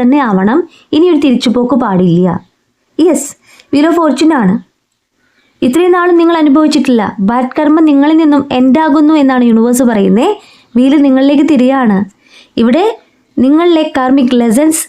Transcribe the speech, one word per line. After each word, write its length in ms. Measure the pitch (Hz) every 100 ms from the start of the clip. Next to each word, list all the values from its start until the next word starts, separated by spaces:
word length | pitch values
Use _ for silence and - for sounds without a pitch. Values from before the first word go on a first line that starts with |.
തന്നെ 180 | 247 294 247
ആവണം. 320 | 190 196 285 - _ - 302
ഇനി 100 | 359
ഒരു 60 | 302
തിരിച്ചുപോക്ക് 520 | 294 240 254 247 247 240
പാടില്ല. 440 | 240 185 180 170 180 - - _ _ _ _ - 339
യെസ്, 220 | 294 - - _ - _
വീൽ 140 | 277 320
ഓഫ് 80 | 330
ഫോർച്യൂൺ 320 | 311 - 320 294
ആണ്. 140 | 190 220 - _ _ _ _ _ _ _ _ - 262
ഇത്രയും 260 | 311 359 359
നാളും 200 | 349 339
നിങ്ങൾ 160 | 330 330
അനുഭവിച്ചിട്ടില്ല, 600 | 302 285 311 302 247 233 196 - 196
ബാഡ് 220 | 240 254 294
കർമ്മ 220 | 294 320 311
നിങ്ങളിൽ 260 | 277 294 320
നിന്നും 220 | 311 285 - 247
എൻഡ് 200 | 262 254
ആകുന്നു 320 | 311 294 302 320
എന്നാണ് 220 | 269 254 240
യൂണിവേഴ്സ് 360 | 226 233 247 254
പറയുന്നേ. 380 | 214 196 196 330 415 - _ _ 233
വീല് 200 | 269 294 285
നിങ്ങളിലേക്ക് 400 | 262 269 294 320
തിരിയാണ്. 460 | 277 254 269 240 196 202 _ _ - _ -
ഇവിടെ 240 | 226 277 427 - _ _ _ -
നിങ്ങളിലെ 400 | 254 302 349 320 311 285
കാർമിക് 400 | 254 277 247 247
ലെസൺസ് 420 | 233 214 311 320